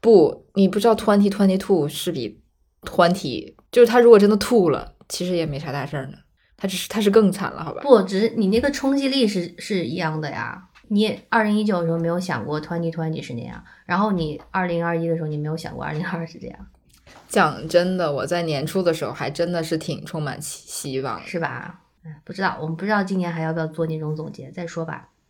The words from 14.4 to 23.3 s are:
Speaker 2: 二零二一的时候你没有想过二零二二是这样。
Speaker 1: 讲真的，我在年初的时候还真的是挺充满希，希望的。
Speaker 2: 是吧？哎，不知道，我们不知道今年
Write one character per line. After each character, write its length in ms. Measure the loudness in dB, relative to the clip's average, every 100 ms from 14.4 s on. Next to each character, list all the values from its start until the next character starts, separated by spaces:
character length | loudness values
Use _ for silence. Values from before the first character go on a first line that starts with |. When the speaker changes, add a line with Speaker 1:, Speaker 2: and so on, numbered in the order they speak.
| -8
Speaker 2:
二 160 | -4 -2
零 180 | -2
二 140 | -2 -2
一 100 | -2
的 80 | -2
时 60 |
候 60 | -2
你 100 | -4
没 100 | -4
有 80 | -6
想 160 | -8 -8
过 100 | -8
二 80 |
零 100 | -6
二 140 | -6 -6
二 40 | -8
是 140 | -12
这 80 | -16
样。 200 | -16 -20 _ _ _ _ -20 -4
Speaker 1:
讲 420 | 0 0 0 0
真 260 | 2 2 -2
的， 160 | -2
我 140 | -2 -2
在 160 | -2
年 240 | -2 -4 -2
初 160 | 0
的 100 | 0
时 140 | 0 -4
候 80 |
还 160 | -6 -8
真 220 | -4 -2
的 120 | -2
是 140 | -2 -4
挺 260 | -4 -10
充 160 | -8 -8
满 220 | -6 -8
希， 220 | -12 -14 -14 -12 -8
希 80 | -6
望 200 | -6 -8
的。 60 | -8
Speaker 2:
是 120 | -6
吧？ 420 | -6 -8 -12 -18 _ _
哎， 160 | -20 -20 -16
不 80 |
知 80 | -4
道， 160 | -4 -4
我 60 | -8
们 100 | -6
不 100 | -2
知 40 |
道 140 | -2
今 160 | 0 -2
年 120 | -2